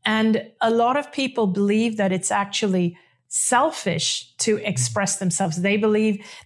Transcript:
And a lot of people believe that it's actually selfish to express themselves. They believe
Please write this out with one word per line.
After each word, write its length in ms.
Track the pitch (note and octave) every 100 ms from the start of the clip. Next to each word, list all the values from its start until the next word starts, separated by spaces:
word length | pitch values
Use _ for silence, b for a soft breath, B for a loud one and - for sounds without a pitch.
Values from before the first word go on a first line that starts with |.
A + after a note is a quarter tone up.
| G#3+
And 440 | A3 A3 A3 - -
a 80 | A3+
lot 240 | A#3 A#3 C#4
of 140 | C#4+
people 360 | - C4 B3 G3+
believe 500 | F#3 G3+ G#3+ A#3 G#3+
that 140 | G3
it's 200 | F#3 -
actually 680 | G#3 G3 - G#3 F#3 F3 F3 b b b
selfish 1040 | - - B3+ D#4 - F#3 E3 - - - -
to 180 | - G#3+ G#3+
express 520 | B2+ A#2+ G#3 G3 -
themselves. 420 | F#3 - F#3 E3+
They 140 | G3 G3+
believe 500 | G#3+ G#3+ G#3+ G3+ B B